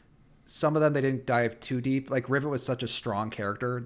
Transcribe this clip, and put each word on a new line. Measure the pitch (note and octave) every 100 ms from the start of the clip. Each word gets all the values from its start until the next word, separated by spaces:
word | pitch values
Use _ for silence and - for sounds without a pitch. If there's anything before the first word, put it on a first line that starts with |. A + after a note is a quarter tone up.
| _ - - -
some | - - D#3 D3+
of |
them, | D3+
they | C#3+
didn't | C3+ C3 B2+
dive | A#2+ A#2 -
too | - B2+
deep. | B2+ C3+ C3+
Like, | C3 B2
Rivet | C#3 D3
was | C3+
such | - A#2+
a | A#2
strong | - A#2+ G2+ A2
character | - G2+ G#2 B2 B2